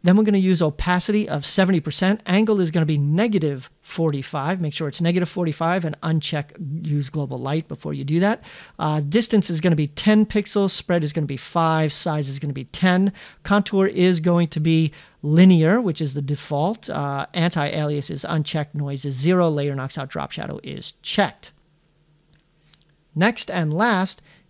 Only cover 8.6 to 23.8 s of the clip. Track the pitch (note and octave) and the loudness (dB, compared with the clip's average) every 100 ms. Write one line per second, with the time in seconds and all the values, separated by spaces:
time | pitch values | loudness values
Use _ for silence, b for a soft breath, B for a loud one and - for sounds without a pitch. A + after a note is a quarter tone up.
8.6 | B - D#3 D3+ C#3+ G3+ A3+ G#3+ F#3 D#3+ | B -6 -2 -2 2 2 4 2 2 0
9.6 | F3+ D#3 D3 - G#3+ G#3+ G#3+ G#3+ G3+ G#3 | 2 2 0 0 4 4 4 0 -2 0
10.6 | G3 - - F3 D3 D#3+ C#3+ C3+ - E3+ | 0 0 0 0 0 -2 -4 -6 -4 0
11.6 | E3 D#3+ D#3 - F3 D3+ C#3 C3+ D3 C3+ | 2 2 0 0 0 -2 -2 -4 -6 -8
12.6 | B2+ - F#3 F3+ G3 B B B - G3+ | -10 0 2 4 2 B B B 0 0
13.6 | G3 G3 F#3+ - F3+ F3 E3+ F3 E3 D#3 | 2 0 0 2 2 2 2 2 2 0
14.6 | D#3 D#3+ D#3 B B B D3 D#3+ F#3+ E3+ | 2 2 2 B B B 2 8 8 8
15.6 | D#3 A#3 G#3+ D3+ D3+ C#3+ C3+ D3 - C#3+ | 6 2 0 -2 -4 -4 -6 -6 -4 -2
16.6 | E3+ A3+ - D3 C#3+ C#3 - F3+ E3+ E3 | -2 -4 -8 -6 -6 -6 -6 -2 0 0
17.6 | D3 D#3 D3+ D3 C3+ C#3+ - D#3 D3 D#3 | -2 -2 -4 -4 -6 -8 -4 -2 -2 -4
18.6 | D3 D3 C#3+ C#3 C#3+ B2+ D#3 F3+ E3+ D3 | -4 -6 -6 -6 -4 0 2 4 2 0
19.6 | C#3+ C#3 C3+ - C3+ D#3 - - - - | -2 -4 -6 -8 -10 -8 -8 -8 -10 -10
20.6 | C3+ - - - - - F#3 - - _ | -12 -12 -14 -12 -4 -2 -2 -4 -20 _
21.6 | _ _ _ _ _ _ _ _ _ _ | _ _ _ _ _ _ _ _ _ _
22.6 | b b _ _ _ D#3 G#3 A#3 - F#3 | b b _ _ _ 0 0 0 -4 -2
23.6 | D#3 D#3+ | -2 0